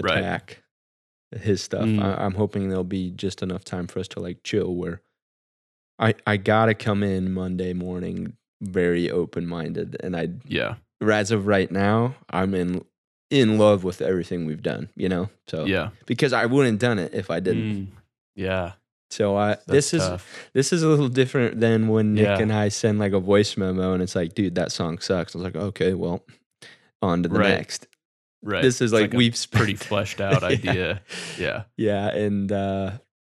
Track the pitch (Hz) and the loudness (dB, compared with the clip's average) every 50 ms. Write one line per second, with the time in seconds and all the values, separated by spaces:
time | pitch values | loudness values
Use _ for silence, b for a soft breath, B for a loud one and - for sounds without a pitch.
0 | - 90 80 80 90 92 87 - - - - - _ _ _ _ _ _ _ _ | -2 0 0 0 0 -2 -4 -6 -8 -12 -20 -20 _ _ _ _ _ _ _ _
1 | _ _ _ _ _ _ - 107 - 110 98 90 - - 98 95 110 110 107 104 | _ _ _ _ _ _ -16 -6 -2 0 0 0 -2 -6 -4 -2 0 0 2 2
2 | 98 98 95 - 104 98 92 104 104 95 - 101 98 95 95 92 90 90 101 95 | 0 0 -2 -2 -4 -4 0 -2 -2 -2 -2 -4 -4 -2 -2 -2 -4 -4 -4 -4
3 | 92 90 90 - 101 92 - - 95 92 90 90 - - 98 90 87 - - 95 | -4 -6 -8 -6 -6 -6 -6 -6 -6 -6 -6 -8 -8 -8 -8 -8 -8 -6 -6 -8
4 | 90 - - 95 92 90 87 - _ - 110 101 90 92 90 87 85 85 85 - | -8 -8 -10 -10 -8 -10 -10 -10 _ -2 -2 -2 0 -2 -4 -4 -6 -6 -8 -10
5 | _ _ _ _ _ _ _ _ _ _ _ _ _ _ _ _ _ _ _ - | _ _ _ _ _ _ _ _ _ _ _ _ _ _ _ _ _ _ _ 0
6 | 113 113 107 - - 107 104 101 95 110 107 110 113 113 104 - - 110 101 101 | 2 2 2 2 0 0 0 0 2 4 4 6 6 4 2 0 0 -2 0 0
7 | 104 98 95 92 92 95 92 92 92 92 92 90 92 90 90 90 87 90 90 90 | 0 0 0 0 -2 -2 -2 -4 -4 -4 -4 -4 -4 -4 -4 -4 -6 -6 -6 -6
8 | 90 90 90 90 90 90 - _ _ _ _ _ 107 95 92 92 87 87 87 87 | -6 -6 -6 -6 -8 -10 -10 _ _ _ _ _ -12 -4 0 2 2 2 2 2
9 | 87 55 80 90 82 - - 87 85 85 85 85 78 82 85 85 85 - - - | 0 0 0 -2 -2 -2 -4 -6 -6 -6 -6 -6 -6 -6 -6 -6 -6 -8 -8 -10
10 | - 92 87 85 82 87 90 - - - - 71 57 - 113 - _ _ _ - | -8 -6 -4 -4 -4 -4 -6 -10 -10 -6 -4 -2 -2 -2 -6 -10 _ _ _ -2
11 | 104 107 107 107 101 104 117 101 95 104 101 98 92 - 85 98 98 101 107 113 | 0 2 2 2 2 2 0 0 2 4 4 4 2 2 0 0 2 4 4 2
12 | 117 127 135 - _ - - 92 95 98 95 90 90 90 90 87 - _ _ _ | 2 0 -4 -10 _ -6 -2 0 0 0 0 0 0 -2 -2 -4 -6 _ _ _
13 | _ _ _ _ _ - 147 139 120 110 107 107 104 104 104 95 92 90 87 - | _ _ _ _ _ 0 4 4 6 6 6 6 8 6 6 4 2 -4 -4 -2
14 | - 92 95 87 82 - 92 87 80 78 76 - - 80 58 53 78 - _ - | -2 0 0 0 -2 -4 -4 -4 -4 -4 -6 -4 -4 -4 -4 -4 -8 -12 _ -4
15 | 95 90 92 85 95 98 _ _ _ - - 80 87 98 95 87 76 110 - _ | -2 0 0 0 -2 -4 _ _ _ -8 -6 -4 -2 0 0 0 -2 -4 -8 _
16 | _ - 123 - 151 131 123 113 117 117 131 143 135 120 107 98 123 120 110 98 | _ -6 0 0 2 2 2 2 2 2 4 4 4 4 2 2 2 0 0 0
17 | 82 - - 113 - - 85 87 92 113 110 113 110 107 104 98 98 95 - - | -2 -4 -4 -6 -4 -2 -4 -2 0 0 0 0 0 -2 -4 -6 -8 -10 -14 -20
18 | _ _ _ _ _ _ _ 98 95 92 95 92 87 85 - _ _ _ _ _ | _ _ _ _ _ _ _ -8 -4 -2 -2 -2 -4 -6 -10 _ _ _ _ _
19 | _ _ - - 107 101 98 101 104 104 104 - _ - 135 143 143 - 170 160 | _ _ -2 0 0 2 2 2 2 0 0 -2 _ 2 2 2 2 2 0 0
20 | 95 92 90 87 - - - - - - - 127 135 - 180 165 160 156 151 147 | 0 0 -2 -6 -10 -14 -20 -20 -20 -2 0 0 2 2 2 2 4 4 4 4
21 | 143 123 120 135 127 127 - 135 120 - - 110 117 113 113 110 110 110 110 110 | 4 2 2 2 2 2 2 0 0 0 2 2 2 4 4 4 4 4 2 2
22 | 107 107 107 104 107 101 101 95 107 107 107 107 104 101 - - - 110 104 107 | 2 2 4 4 4 4 4 2 2 2 2 2 0 0 0 0 0 2 2 2
23 | 104 98 98 95 90 98 101 104 107 - - 107 95 92 92 92 92 95 92 90 | 0 2 0 0 4 4 4 4 4 2 0 -2 -2 -2 0 0 0 0 0 0
24 | 90 90 - 95 85 82 - 104 101 90 85 90 85 - - - 87 80 85 - | -2 -2 -2 -2 -4 -2 -2 -2 -2 0 0 -2 -2 -2 -2 -4 -4 -4 -4 -6
25 | - - 95 87 80 - - 85 90 92 - 80 104 95 - - 90 92 95 87 | -2 -2 -2 -2 -2 -6 -8 -8 -8 -8 -6 -6 -6 -6 -2 0 0 0 0 0
26 | 87 87 87 - _ _ - _ _ _ _ B B B B B B B B - | -2 -4 -4 -4 _ _ -20 _ _ _ _ B B B B B B B B -4
27 | 104 92 85 90 87 85 98 107 104 98 - - - - - - - _ _ _ | -2 0 0 0 0 0 2 2 4 4 2 2 -2 -8 -10 -12 -12 _ _ _
28 | _ _ _ _ _ _ _ _ - 104 98 92 131 131 123 - 127 110 113 110 | _ _ _ _ _ _ _ _ -6 -4 0 2 2 2 4 2 0 2 4 2
29 | 107 92 117 123 120 113 113 - - - - 107 113 104 107 - - - 107 101 | 2 2 4 2 2 2 2 -2 -8 0 2 2 2 2 -2 -6 -6 -4 -2 -2
30 | 104 - - - 98 98 95 92 87 90 90 104 113 - - 92 90 78 101 101 | -2 -4 -4 -4 -2 0 0 0 2 0 0 0 0 -2 -2 0 0 -2 -4 -6
31 | B B B B B B B - 87 65 - - - _ _ - 110 104 101 98 | B B B B B B B -6 -4 -4 -4 -6 -10 _ _ -2 0 0 0 0
32 | 101 - - 98 107 104 101 101 98 98 101 98 98 98 95 98 95 92 98 135 | -2 -2 -2 -2 -2 0 0 -2 -2 -2 -2 -2 -2 -2 -2 -2 -4 -4 -6 -10
33 | _ _ _ _ | _ _ _ _